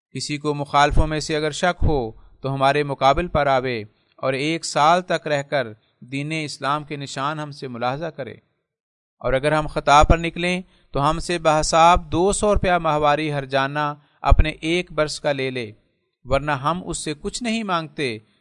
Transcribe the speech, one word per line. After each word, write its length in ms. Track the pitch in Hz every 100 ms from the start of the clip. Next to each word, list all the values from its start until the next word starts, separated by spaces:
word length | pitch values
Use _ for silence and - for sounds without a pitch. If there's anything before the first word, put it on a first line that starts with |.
| _
کسی 220 | 135 - 147
کو 160 | 147
مخالفوں 520 | 147 143 147 147 - 156
میں 140 | 156
سے 160 | 143 151
اگر 140 | 151
شک 300 | 143 180 175
ہو 180 | - 147 113 - - _
تو 120 | 135
ہمارے 280 | 139 135 143
مقابل 440 | 143 135 135 143 175
پر 180 | 151 139
آوے 320 | 131 127 117 104 _ _ _
اور 140 | 131
ایک 300 | 131 147 165 -
سال 360 | 156 151 180
تک 240 | 180 165 165
رہ 160 | 143
کر 220 | 143 143 113 107 _ _
دین 300 | 120 135 147
اسلام 500 | 160 147 - 135 151
کے 120 | 147 147
نشان 440 | 139 139 139 156
ہم 100 | 151
سے 180 | 143 135
ملاحظہ 380 | 117 120 139 165
کرے، 280 | - 117 101 _ _ _ _ _ _ _ _
اور 100 | 120
اگر 200 | 131 147
ہم 140 | 156 151
خطا 360 | 156 147 143
پر 160 | 156 165
نکلیں 420 | 165 175 175 180 - _ _
تو 140 | 135 143
ہم 80 | 160
سے 180 | - 175
بحساب 680 | 160 156 151 165 165 180 160
دو 200 | 156 190
سو 200 | 196 214
روپیہ 180 | 196 190 175
ماہواری 520 | 160 151 147 147 156
ہر 120 | 143 135
جانا 480 | 135 135 147 147 147 _ _
اپنے 280 | - 143 156 -
ایک 300 | 160 175 175
برس 280 | 151 151 -
کا 120 | 151
لے 180 | 139 131
لے، 200 | 127 110 107 _ _ _ _
ورنہ 260 | 123 139 147 143
ہم 220 | 143 175
اس 140 | 175 156
سے 160 | 156 147
کچھ 220 | 202 -
نہیں 200 | 240 226
مانگتے، 520 | 208 170 160 - 135 110 - _